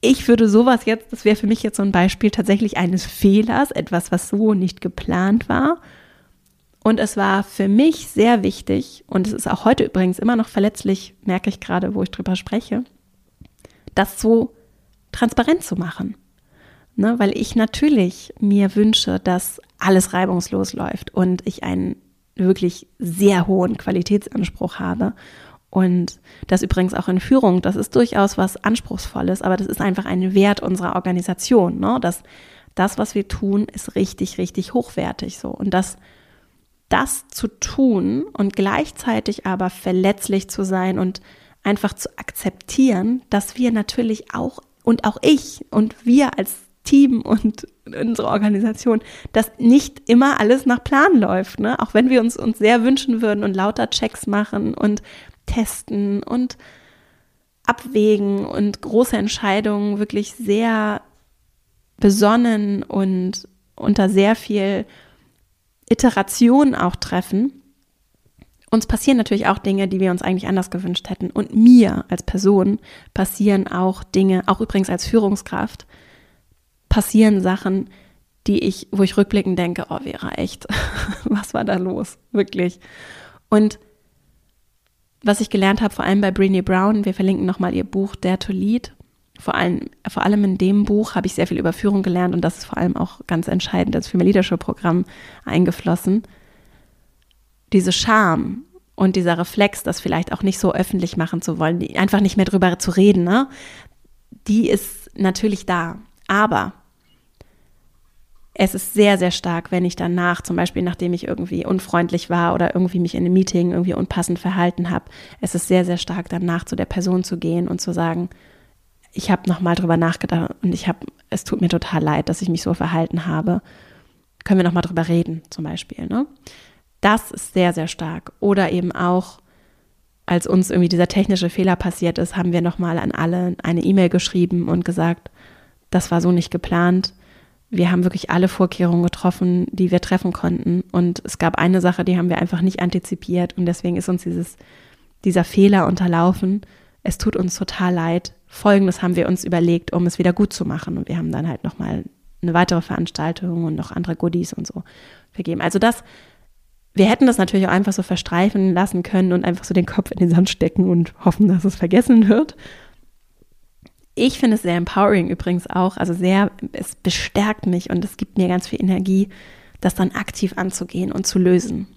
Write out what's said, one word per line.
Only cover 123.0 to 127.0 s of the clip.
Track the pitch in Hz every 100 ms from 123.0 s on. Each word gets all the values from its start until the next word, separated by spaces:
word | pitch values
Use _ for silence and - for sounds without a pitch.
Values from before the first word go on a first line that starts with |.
| 165 170 165
habe. | 156 185 175 - - - _ _ _ _ _ -
Können | 190
wir | 175
nochmal | 175
drüber | 175 170 165
reden?", | 170 165 160 -
zum | - 151
Beispiel, | 170 - - -
ne? | 226 294 _ - - - _ _ -